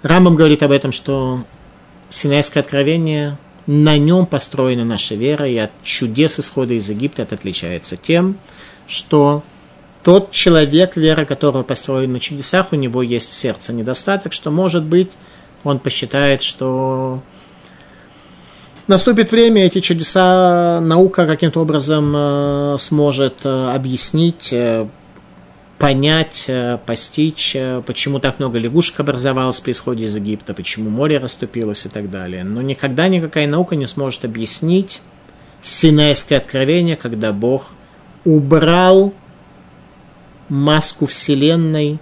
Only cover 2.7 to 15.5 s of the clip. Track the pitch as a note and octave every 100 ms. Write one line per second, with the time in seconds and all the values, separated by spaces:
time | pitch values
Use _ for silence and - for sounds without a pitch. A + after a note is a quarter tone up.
2.7 | C#3 C#3+ E3 D#3+ D3+ D3 C#3+ - - -
3.7 | D3 D3+ D3+ D3+ F3+ F3+ C#3 - - C3
4.7 | B2 A#2 G#2+ - G#2 B2+ D3+ C#3+ A#2 G#2+
5.7 | - - - A#2+ A2+ D#3 - - - B2
6.7 | A#2 G2+ G#2+ C#3 - G#2+ G#2 F#2+ F2 E2+
7.7 | F2 - F2+ - E3 F#3 G3 - - -
8.7 | - - - - D3+ C#3+ D3 - - -
9.7 | - _ _ - F#3+ G3 - F3+ D#3+ D3
10.7 | D3+ F3+ F3 D#3 D#3 D3 C3+ D3+ C3 A#2+
11.7 | C3 - C3 C3 B2 - C#3+ C#3 F3+ F#3
12.7 | D#3 C3 B2 A#2+ A#2+ - - B2+ G#2 -
13.7 | A#2+ A2+ B2+ - G3 F#3+ - D#3 D#3 F#3
14.7 | F3 D#3 F3 F#3 - - - -